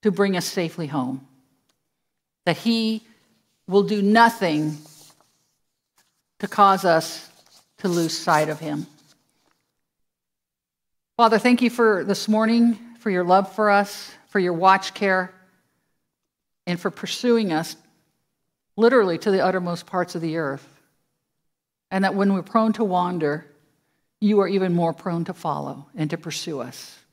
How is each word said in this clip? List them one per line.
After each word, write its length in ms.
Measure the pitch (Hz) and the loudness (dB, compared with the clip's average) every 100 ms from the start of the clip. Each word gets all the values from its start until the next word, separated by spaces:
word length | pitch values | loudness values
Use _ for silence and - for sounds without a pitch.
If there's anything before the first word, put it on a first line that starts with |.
to 100 | 214 | -2
bring 240 | 180 202 185 | 0 0 0
us 100 | 175 | -4
safely 420 | - 170 - 151 | -4 -6 -6 -6
home. 380 | 147 127 131 - _ _ _ _ _ _ _ _ _ _ _ - | -4 -6 -8 -14 _ _ _ _ _ _ _ _ _ _ _ -4
That 120 | 165 | -2
he 500 | 226 226 220 220 _ _ _ _ _ _ - | 0 0 -2 -4 _ _ _ _ _ _ 0
will 160 | 190 | 0
do 180 | 185 208 | 2 0
nothing 760 | 196 208 180 - 180 151 156 151 - - - _ _ _ _ _ _ _ _ _ _ _ _ _ | 2 6 4 4 -2 0 -2 -6 -16 -20 -20 _ _ _ _ _ _ _ _ _ _ _ _ _
to 80 | 196 | -8
cause 360 | - 202 190 | 4 4 4
us 460 | 190 160 156 - - _ _ _ _ _ | 2 2 0 -12 -18 _ _ _ _ _
to 100 | 196 | -2
lose 280 | 175 165 - | -2 -2 -4
sight 340 | - 156 151 | 0 0 0
of 100 | 151 | -4
him. 260 | 160 151 - _ _ _ _ _ _ _ _ _ _ _ _ _ _ _ _ _ _ _ _ _ _ - | -8 -8 -10 _ _ _ _ _ _ _ _ _ _ _ _ _ _ _ _ _ _ _ _ _ _ 2
Father, 240 | 226 214 | 4 4
thank 220 | 247 247 | 4 2
you 80 | 240 | 2
for 340 | 240 226 196 | 2 2 2
this 240 | 160 190 - | -2 -4 0
morning, 500 | 214 220 233 233 226 - - | 0 2 2 2 0 -8 -10
for 100 | 220 | -4
your 140 | 185 | -2
love 300 | 175 185 196 | 4 2 2
for 160 | - 214 | -2 2
us, 420 | 202 202 - - - _ | 2 0 -8 -18 -20 _
for 120 | 202 | -2
your 140 | 180 | -2
watch 400 | 170 190 190 - | 2 2 2 0
care, 400 | - 202 185 180 - _ _ _ _ _ _ _ _ _ _ _ _ - | -4 -2 0 -2 -12 _ _ _ _ _ _ _ _ _ _ _ _ -8
and 140 | 175 | -4
for 100 | 190 | -6
pursuing 640 | - - - 247 233 208 | -8 -10 -4 0 2 2
us 240 | 160 165 - _ _ _ _ _ _ _ _ _ - | -2 -4 -12 _ _ _ _ _ _ _ _ _ 2
literally 420 | 226 254 196 165 | 4 6 2 0
to 120 | 220 | 0
the 80 | 190 | 2
uttermost 440 | 175 185 175 175 - | 2 0 -4 -6 -6
parts 300 | 185 175 175 | -4 -4 -4
of 60 | |
the 160 | 165 160 | -6 -4
earth. 300 | 147 135 - _ _ _ _ _ _ _ _ _ _ _ _ | -4 -6 -12 _ _ _ _ _ _ _ _ _ _ _ _
And 120 | 190 | -2
that 120 | 196 196 | 0 2
when 180 | 196 | 0
we're 80 | 190 | 0
prone 320 | 175 233 220 | 0 0 2
to 100 | 214 | 0
wander, 640 | 220 180 180 180 151 151 - _ _ _ _ _ _ _ | 0 0 -2 -2 -2 -4 -8 _ _ _ _ _ _ _
you 220 | 214 208 | 2 2
are 60 | 190 | 2
even 260 | 196 185 | 0 0
more 180 | 175 170 | 0 0
prone 320 | 160 196 170 165 | -4 -6 -6 -6
to 80 | |
follow 520 | 175 165 147 147 139 143 220 | -8 -6 -6 -6 -12 -16 -8
and 140 | 151 | -6
to 80 | 165 | -6
pursue 420 | 165 - - 147 | -8 -10 -8 -10
us. 360 | 123 127 - - _ | -10 -14 -20 -20 _